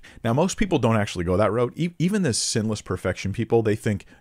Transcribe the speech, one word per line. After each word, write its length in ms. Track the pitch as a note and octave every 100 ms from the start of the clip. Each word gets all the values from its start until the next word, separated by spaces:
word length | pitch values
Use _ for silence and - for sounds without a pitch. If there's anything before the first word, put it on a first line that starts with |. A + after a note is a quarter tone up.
| - -
Now, 120 | A2+
most 240 | A#2+ F#3 -
people 200 | G3+ E3
don't 180 | A#2+ A2+
actually 280 | G2+ F2+
go 120 | E2+ F#2
that 120 | G#2+
route. 220 | A2 B2
E-, 200 | - E3+ E3+
even 240 | E3+ G#3
the 120 | E3+
sinless 480 | - - A#2 G#2+ G#2
perfection 500 | - F#2 F#2+ F2+ G2
people, 300 | G2 A2+ A#2
they 120 | A2
think 300 | G#2 A2+ G2+ - -